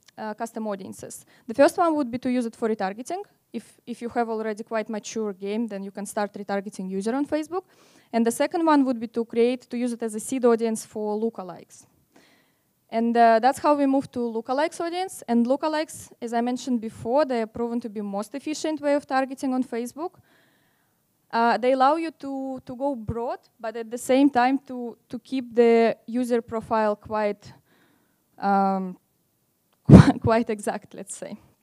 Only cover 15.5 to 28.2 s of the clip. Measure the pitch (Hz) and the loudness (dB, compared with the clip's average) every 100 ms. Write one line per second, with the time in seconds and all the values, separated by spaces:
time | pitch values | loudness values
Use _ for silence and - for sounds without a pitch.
15.5 | 277 320 311 320 - - _ 240 233 240 | 2 0 -2 -4 -10 -20 _ -6 -4 -2
16.5 | 247 269 240 220 - 226 262 302 240 220 | -4 -4 -4 -4 -10 -2 0 0 -2 -4
17.5 | 240 233 233 226 208 202 196 214 277 311 | -6 -6 -6 -6 -8 -8 -6 -8 -10 -8
18.5 | 302 320 311 294 285 285 262 269 269 277 | -6 -6 -4 0 -2 0 -4 -4 -6 -4
19.5 | 254 254 233 240 262 349 - _ _ _ | -2 -4 -6 -8 -8 -12 -12 _ _ _
20.5 | _ _ _ _ _ _ _ _ 226 233 | _ _ _ _ _ _ _ _ 0 2
21.5 | 220 247 262 262 320 330 - 277 269 269 | 2 2 4 4 2 -4 -8 -10 -8 -8
22.5 | 262 - 247 277 262 214 233 240 349 _ | -10 -12 -6 -4 -4 -8 -6 -6 -8 _
23.5 | _ 226 226 226 240 - 262 285 254 247 | _ -12 -10 -10 -12 0 4 4 4 2
24.5 | 269 - 254 240 - _ 247 - 262 240 | 0 -4 -10 -10 -12 _ -14 -8 -8 -4
25.5 | 226 233 233 226 - - 233 247 240 233 | 4 6 6 4 0 -6 -4 0 -2 -2
26.5 | 226 - 226 214 208 - 214 214 208 - | -10 -2 0 0 -2 -4 -4 -2 -4 -12
27.5 | - _ _ _ _ _ _ | -20 _ _ _ _ _ _